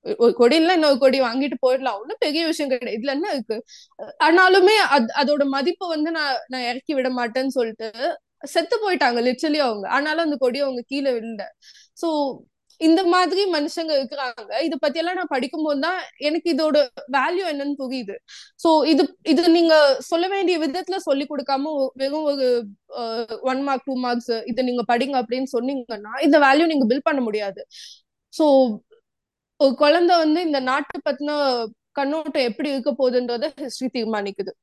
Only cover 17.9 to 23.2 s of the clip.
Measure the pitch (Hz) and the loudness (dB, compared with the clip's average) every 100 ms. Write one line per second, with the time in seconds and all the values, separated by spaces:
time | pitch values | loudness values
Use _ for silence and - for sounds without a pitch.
17.9 | 262 202 196 _ - - _ 339 320 294 | -8 -8 -12 _ -20 -20 _ 2 4 4
18.9 | 311 359 - - 285 339 330 330 311 285 | 4 2 -2 0 2 6 4 6 6 6
19.9 | 269 254 330 359 392 370 339 311 339 370 | 4 0 -2 0 0 0 0 -2 -4 -6
20.9 | 381 - 277 285 294 254 277 285 302 262 | -6 -2 -2 -2 -6 -4 -4 -2 -2 -4
21.9 | 254 269 302 311 285 254 240 214 202 _ | -2 -4 -2 -2 0 0 0 -2 -16 _
22.9 | 202 233 226 | -10 -8 -6